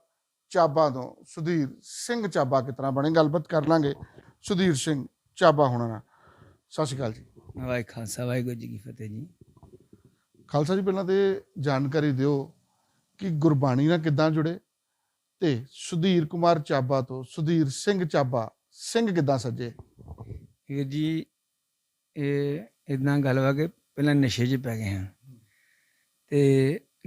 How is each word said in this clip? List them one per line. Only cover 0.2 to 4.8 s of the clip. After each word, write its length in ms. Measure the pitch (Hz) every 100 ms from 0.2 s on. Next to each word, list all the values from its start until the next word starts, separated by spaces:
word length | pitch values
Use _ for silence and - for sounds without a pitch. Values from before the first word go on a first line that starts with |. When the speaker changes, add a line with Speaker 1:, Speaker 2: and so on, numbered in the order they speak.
| _ _ _
Speaker 1:
ਚਾਬਾ 420 | 185 165 151 151
ਤੋਂ 340 | 127 123 -
ਸੁਧੀਰ 440 | - - 160 165 131 -
ਸਿੰਘ 440 | - - - 240 208
ਚਾਬਾ 340 | 165 131 135
ਕਿਸ 140 | 127 127
ਤਰ੍ਹਾਂ 160 | 135
ਬਣੇ। 180 | 135 151
ਗੱਲਬਾਤ 380 | 160 151 165 -
ਕਰ 180 | 160 147
ਲਾਂਗੇ 280 | 165 143 143 - - - _
ਸੁਧੀਰ 320 | - 185 185
ਸਿੰਘ 320 | 139